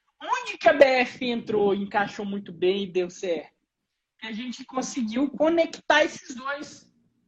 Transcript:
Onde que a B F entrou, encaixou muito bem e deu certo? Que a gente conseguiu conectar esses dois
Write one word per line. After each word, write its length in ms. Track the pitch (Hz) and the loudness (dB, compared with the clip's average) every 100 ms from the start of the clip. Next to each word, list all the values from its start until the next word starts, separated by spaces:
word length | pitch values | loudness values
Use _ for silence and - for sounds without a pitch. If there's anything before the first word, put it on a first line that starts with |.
| _ _ | _ _
Onde 360 | 302 494 453 370 | -4 -4 -4 2
que 120 | 330 | 4
a 40 | |
B 100 | 294 | 8
F 420 | 269 254 247 - 247 | 8 6 0 -2 -4
entrou, 480 | 233 - 208 202 | -4 -2 2 2
encaixou 520 | 196 202 214 202 - 202 | 2 0 -2 -2 -4 -8
muito 260 | 202 202 | -8 -10
bem 320 | 165 180 202 | -2 0 0
e 80 | 196 | -2
deu 180 | 180 175 | -4 -4
certo? 460 | - 190 156 - _ _ _ _ _ _ _ | -6 -6 -4 -6 _ _ _ _ _ _ _
Que 80 | 220 | -12
a 60 | |
gente 300 | 220 254 233 254 | -8 -8 -10 -8
conseguiu 640 | 262 262 277 214 233 285 | -6 -6 -4 -4 0 -2
conectar 720 | - 311 339 330 - - 302 | 2 2 4 0 -2 2 4
esses 320 | 339 - - 247 | 4 -2 -16 -12
dois 580 | 269 285 - - _ _ _ _ | -8 -8 -10 -18 _ _ _ _